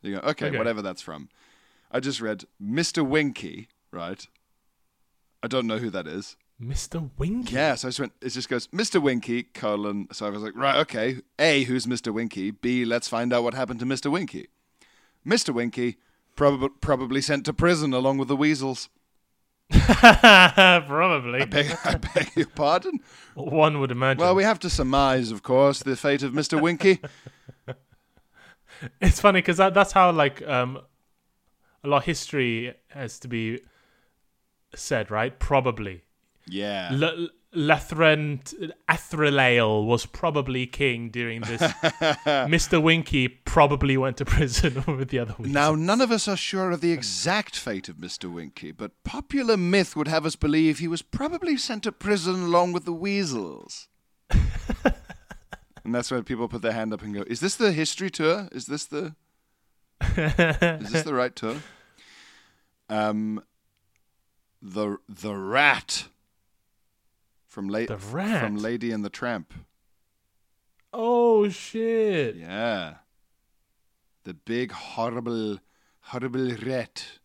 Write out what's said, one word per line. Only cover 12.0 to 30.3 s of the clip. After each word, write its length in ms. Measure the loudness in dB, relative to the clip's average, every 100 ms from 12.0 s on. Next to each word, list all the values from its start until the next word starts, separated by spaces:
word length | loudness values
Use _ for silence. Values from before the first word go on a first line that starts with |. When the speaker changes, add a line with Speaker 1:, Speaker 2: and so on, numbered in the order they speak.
| -4
Speaker 1:
Winky? 380 | -4 -6 -6 -6
B, 340 | -4 -2 0 0
let's 240 | -2 -2
find 240 | -4 0
out 100 | 0
what 120 | 0 -2
happened 260 | -6 -4
to 40 | -4
Mister 240 | -2 0
Winky." 380 | -2 -4 -10 -14 _ _ _ _ _ _ _ 0
"Mister 260 | 0 2
Winky, 460 | -2 -2 -2 -4 -4 _ _ _ 2
prob-, 420 | 2 4 -2 _
probably 400 | -2 -2 0 -2
sent 240 | 0 -2 -2
to 60 |
prison 400 | 0 2 2 0
along 260 | 0 0 0
with 100 | 0
the 80 | 2
weasels." 500 | 2 0 -2 -6 -12 _ _ _ _ _ _ _ _
Speaker 2:
<laughs> 80 | 6 6 10 10 12 12 12 10 8 8 8 2
Probably. 540 | 0 2 2 0 -2
Speaker 1:
I 40 | 0
beg, 320 | 0 0 -2
I 120 | -2 -2
beg 360 | 0 -2 0 -2
your 120 | -2
pardon? 520 | 0 2 2 0 -8 -10 -20 -20 -12
Speaker 2:
One 440 | -2 4 4 4
would 120 | -2
imagine. 300 | 0 0 2
Speaker 1:
Well, 140 | 4 4
we 80 |
have 160 | 2 0
to 100 | -2
surmise, 640 | -2 2 4 4 2 -2
of 120 | -6
course, 400 | 0 4 4 2
the 120 | -4 -2
fate 280 | 0 0
of 100 | 0
Mister 240 | -2 0 2
Winky. 420 | 2 4 4 4 0
Speaker 2:
<laughs> 40 | -18 -20 _ -20 -20 -18 -18 _ _ _ _ _ _ -20 _ _ -18 -18 _
It's 180 | 4 6
funny 220 | 6 4
'cause 160 | 2 4
that, 160 | 4
that's 180 | 6 4
how, 200 | 6 6
like, 360 | 6 2